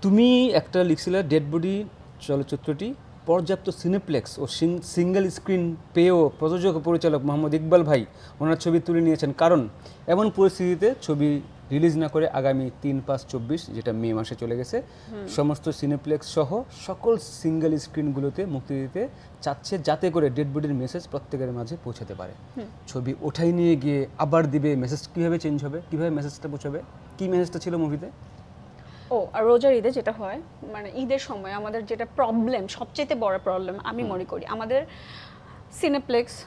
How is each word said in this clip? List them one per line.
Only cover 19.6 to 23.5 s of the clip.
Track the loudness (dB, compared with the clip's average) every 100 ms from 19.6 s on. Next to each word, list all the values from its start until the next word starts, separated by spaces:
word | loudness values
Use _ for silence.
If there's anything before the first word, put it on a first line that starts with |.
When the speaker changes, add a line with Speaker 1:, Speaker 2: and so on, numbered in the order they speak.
| -6 -4
Speaker 1:
যাতে | 0 0 2
করে | 2 2
ডেড | 2 -2
বডির | -2 -2
মেসেজ | -2 -2 -6 -8
প্রত্যেকের | -10 -8 -6 -4
মাঝে | -6 -8 -8
পৌঁছাতে | -10 -10 -12 -12
পারে। | -12 -16 -16 -14
Speaker 2:
হুম। | -14 -16 -10
Speaker 1:
ছবি | -6 -6 -4
ওঠাই | -6 0 2